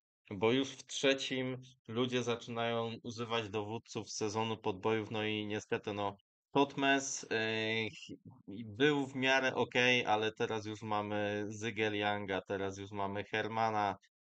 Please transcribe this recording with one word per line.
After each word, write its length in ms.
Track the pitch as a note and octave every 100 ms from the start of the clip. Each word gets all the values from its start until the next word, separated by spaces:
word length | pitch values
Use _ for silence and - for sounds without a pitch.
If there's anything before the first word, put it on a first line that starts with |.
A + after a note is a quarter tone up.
| _ _ -
bo 220 | G2 A2
już 180 | C3 C3+
w 160 | - -
trzecim 760 | - C#3 C3+ - C3 B2+ B2+ - - -
ludzie 360 | A2+ B2 B2
zaczynają 720 | A#2 A#2 - A#2 A#2 A#2 A2+ A2+
używać 460 | A#2+ A2+ A#2 A#2 G#2
dowódców 600 | G#2+ G#2 A#2 - A2+ G2+
z 60 | -
sezonu 420 | G#2+ A2 A2+ G#2+
podbojów, 540 | A2 F#2+ A2 A2 G2+
no 120 | A2
i 220 | G#2+ G#2+ G#2
niestety, 480 | G#2 - A2+ A2
no, 240 | G2+ G2+ G2+ _ _ _
Totmes, 760 | C#3+ C#3 C#3+ C#3 C3+ C3 - -
e, 580 | A2 A2 A2 A2 A2+ G#2+
ch-, 240 | - - - - - -
był 600 | G2+ A2+ G2+ D3 C#3+ B2+
w 80 | B2+
miarę 400 | C3+ C3+ C3 -
okej, 500 | A#2 B2+ B2 B2 -
ale 260 | G#2+ A2
teraz 340 | - A2+ A2 G#2
już 160 | G#2
mamy 640 | A2 G#2 G#2 G#2 G#2 G#2 G#2
Zygelianga, 920 | G#2+ A2+ G#2 G#2+ G#2 G#2 G#2 G2 F#2+
teraz 360 | - G2 G2 G2
już 140 | G2
mamy 320 | G#2 G2 G2+
Hermana, 760 | G2 A2 G#2+ A2+ A2+ G#2+ G2+ F#2 _ _